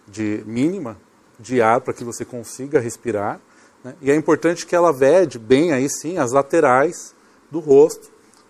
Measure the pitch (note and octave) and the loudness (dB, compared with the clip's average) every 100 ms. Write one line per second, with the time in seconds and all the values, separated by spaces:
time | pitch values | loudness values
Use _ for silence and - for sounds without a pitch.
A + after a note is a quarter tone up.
0 | - G2+ G#2+ G#2+ G#2+ A#2 D#3 G3 B2 G2+ | -16 -8 -6 -6 -6 -4 -2 -4 -10 -16
1 | _ _ _ - A2 B2+ A2 B2 C3 - | _ _ _ -20 -4 0 2 2 -2 -10
2 | A#2+ - A#2+ A#2+ A2+ - C#3 D3 A#2 - | -12 -12 -12 -14 -14 -14 -4 -4 -4 -8
3 | A#2+ G#2 G#2 E3+ _ _ _ _ B2+ - | -6 -4 -6 -8 _ _ _ _ -20 -6
4 | C3+ D3+ D#3 D3+ E3 E3+ - F3 E3+ C3 | 0 0 2 2 0 -2 -2 2 2 4
5 | C3+ F3+ E3 A#2+ A2 C3 E3+ C3 C3+ - | 4 4 2 -2 0 2 2 0 -4 -6
6 | D3+ F3+ B2 C#3 C#3 E3+ C#3+ B2+ D#3+ E3 | -8 -4 0 0 0 2 4 2 2 -4
7 | - _ _ _ _ D#3+ D3+ C#3 D#3+ - | -18 _ _ _ _ -6 4 6 6 2
8 | - _ _ _ | -18 _ _ _